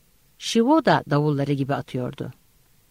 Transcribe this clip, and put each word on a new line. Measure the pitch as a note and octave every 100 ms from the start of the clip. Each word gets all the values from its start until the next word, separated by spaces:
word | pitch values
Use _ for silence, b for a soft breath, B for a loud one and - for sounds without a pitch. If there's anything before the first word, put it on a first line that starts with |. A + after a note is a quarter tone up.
| _ _ _ _
Shivoda | - A3+ A#3 D#4+ G#3+ D3 -
davulları | D3 D3+ C#3 C#3
gibi | C#3+ C3+
atıyordu. | C3 - B2+ B2+ C3 B2 - _ _ _ _ _